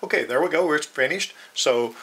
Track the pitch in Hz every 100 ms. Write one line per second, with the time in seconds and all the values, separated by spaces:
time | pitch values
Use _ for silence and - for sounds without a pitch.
0 | 196 190 117 127 175 165 180 151 - -
1 | 135 185 - - - - 139 120 120 117